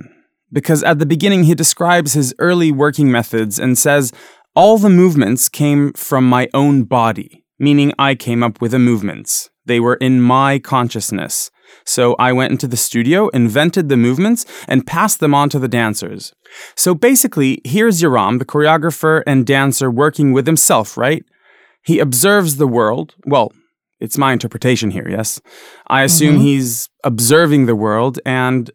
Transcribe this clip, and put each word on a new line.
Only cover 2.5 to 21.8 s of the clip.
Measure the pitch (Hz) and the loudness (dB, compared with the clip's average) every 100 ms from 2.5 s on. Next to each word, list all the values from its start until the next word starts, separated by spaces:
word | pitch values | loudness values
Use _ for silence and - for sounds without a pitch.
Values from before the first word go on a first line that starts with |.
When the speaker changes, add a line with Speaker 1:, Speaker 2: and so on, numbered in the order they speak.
| 175 160 | 2 0
Speaker 1:
working | 139 147 147 139 | 0 0 2 2
methods | 117 113 113 107 98 | 0 -2 -4 -4 -4
and | 127 120 | -2 0
says, | 151 143 123 - - _ _ 151 | 2 0 -2 -8 -20 _ _ 4
"All | 202 220 | 4 6
the | 208 | 4
movements | 180 185 147 104 127 - | 4 4 2 0 0 -4
came | - 147 143 143 | -2 0 0 -2
from | - - 135 127 | -6 -4 0 2
my | 123 127 139 | 2 0 0
own | 143 139 110 | 2 2 0
body," | 123 113 104 - _ _ - | 0 0 -2 -10 _ _ -4
meaning | 143 143 143 - | 0 2 2 0
I | 139 127 | -2 -2
came | 120 117 | -4 -2
up | 120 - | -2 -4
with | 117 | -2
the | 127 | 2
movements. | 120 113 95 53 - - - _ - | 2 0 -4 -10 -8 -8 -10 _ -4
They | 117 | 0
were | 120 123 | 0 0
in | 131 127 | 0 2
my | 120 131 139 139 | 2 2 0 -2
consciousness. | - 131 120 107 - 98 62 - - _ _ - | -2 -2 -2 -6 -8 -8 -8 -10 -10 _ _ -16
So | - - 120 123 | -6 0 0 2
I | 127 | 0
went | 127 131 | 0 -2
into | 131 131 | -4 -4
the | 120 | -6
studio, | - 120 120 180 214 | -4 -2 0 0 0
invented | 127 117 123 165 190 147 | 0 0 0 0 0 0
the | 127 | 2
movements, | 120 131 208 240 - - - | 2 0 0 -2 -6 -14 -4
and | 135 - | -2 -2
passed | 170 208 - | -2 -2 0
them | 151 143 | 0 0
on | 143 | 0
to | 143 | -2
the | 127 | -2
dancers. | 120 110 101 98 98 - - _ - - - | -2 -2 -4 -10 -12 -18 -20 _ -20 -14 -4
So | 180 165 | -2 2
basically, | 240 262 - 151 131 - 127 | 2 2 0 0 -2 -2 -2
here's | 196 233 170 | 0 2 2
Yoram, | 165 120 98 123 | 2 2 0 -2
the | - | -2
choreographer | 147 151 160 160 - 160 160 - | 0 2 2 0 -2 0 0 2
and | 135 123 | 0 2
dancer, | 135 135 - 131 | 2 0 -2 -2
working | 120 151 - 139 | 0 0 0 0
with | 131 143 | 2 0
himself, | 160 - 127 104 120 | 0 2 0 -2 -4
right? | 127 156 - _ _ _ _ _ | -4 -4 -8 _ _ _ _ _